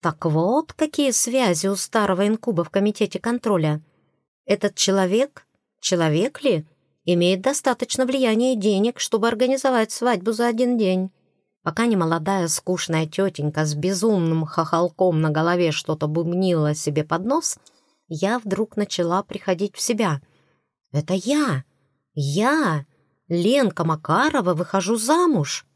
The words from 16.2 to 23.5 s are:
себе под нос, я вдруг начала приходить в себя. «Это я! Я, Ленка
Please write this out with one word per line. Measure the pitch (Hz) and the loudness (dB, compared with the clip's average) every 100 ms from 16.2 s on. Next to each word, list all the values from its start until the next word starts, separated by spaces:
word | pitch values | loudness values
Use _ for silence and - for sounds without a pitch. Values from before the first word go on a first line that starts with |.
| 165 175 185 170 151 | -2 0 2 2 0
себе | 151 - 147 | -2 -2 -2
под | 151 165 202 | -2 -4 0
нос, | 302 - - - _ _ _ _ | -2 -2 -8 -14 _ _ _ _
я | 156 190 240 | -4 -2 -2
вдруг | 214 190 214 - | -2 -2 -2 -2
начала | 202 - 170 180 | -4 -2 0 0
приходить | 196 202 - 180 208 - | -4 -8 -4 -2 -2 -4
в | |
себя. | - 226 208 143 _ _ _ _ _ _ _ | -4 0 0 -2 _ _ _ _ _ _ _
«Это | 143 156 | -6 -2
я! | 185 202 294 277 139 - _ _ _ _ | -2 0 0 0 -2 -6 _ _ _ _
Я, | - 139 147 233 311 254 156 139 _ _ _ _ | -6 -2 0 0 2 0 -2 -6 _ _ _ _
Ленка | 175 180 | 0 2